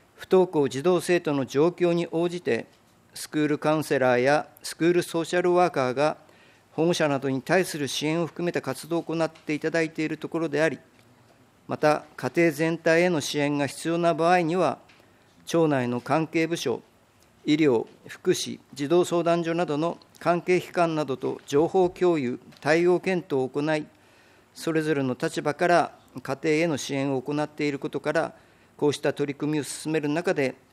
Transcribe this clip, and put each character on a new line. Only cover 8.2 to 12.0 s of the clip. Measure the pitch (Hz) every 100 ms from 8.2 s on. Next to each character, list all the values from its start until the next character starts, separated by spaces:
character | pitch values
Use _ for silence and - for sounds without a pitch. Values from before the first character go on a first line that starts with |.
を | 160
含 | -
め | 175
た | 160
活 | 135 127 151
動 | 170
を |
行 | 151 165
っ | 160
て | - -
い | 151
た | 160
だ | 165
い | 160
て | 156
い | 156
る | 156
と | 143
こ | 165
ろ | 160
で | 143
あ | 160
り、 | 151 - _ _ _ _ _ _ _ -
ま | 127
た、 | 151 151